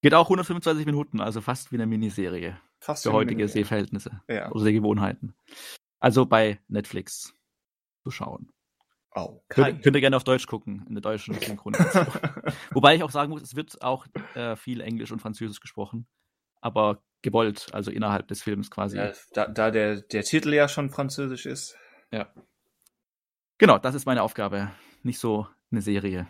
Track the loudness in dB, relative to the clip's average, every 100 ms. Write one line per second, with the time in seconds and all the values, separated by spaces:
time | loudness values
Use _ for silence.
0 | 10 8 6 4 0 -2 0 0 0 -2
1 | -2 -4 -4 -4 -4 -6 -4 -4 -2 -2
2 | -2 -2 -6 -4 -8 -10 _ _ -8 -4
3 | 2 2 2 0 0 0 0 -2 -2 -6
4 | -8 -16 _ -6 -4 0 4 4 2 2
5 | 0 -4 -10 -14 _ -20 -20 -20 _ _
6 | 4 4 4 4 4 0 _ -6 -6 -10
7 | -10 -14 -16 _ _ _ _ _ _ _
8 | -14 -10 -12 -12 -18 _ _ _ _ _
9 | _ -8 -8 -12 _ 4 4 6 4 6
10 | 4 2 2 0 0 -10 -10 -12 -10 -8
11 | -6 -6 -8 -8 -8 -10 -8 2 4 4
12 | 2 -2 -8 -8 -10 -10 -4 6 6 6
13 | 2 -2 -4 -6 -10 -12 -12 -8 -6 -6
14 | -6 -14 -12 -10 -8 -8 -8 -10 -6 -8
15 | -8 -10 -10 -8 -10 -10 -16 -10 -8 -8
16 | -12 _ _ _ _ _ -4 2 2 0
17 | _ _ 0 2 2 0 -10 -8 -6 -4
18 | -2 -2 -4 -10 -6 -4 -6 -6 -6 -4
19 | -6 -8 -10 -4 -4 0 2 2 0 -2
20 | -4 -4 0 0 2 4 4 2 -6 -4
21 | -6 -4 -8 -8 -10 -10 -12 -16 _ _
22 | _ -10 -10 -14 _ _ _ _ _ _
23 | _ _ _ _ _ _ 8 8 4 -4
24 | 0 0 0 -2 -4 -4 -6 -10 -20 _
25 | -8 -4 -2 -2 -2 _ _ -4 -2 -2
26 | -2 -4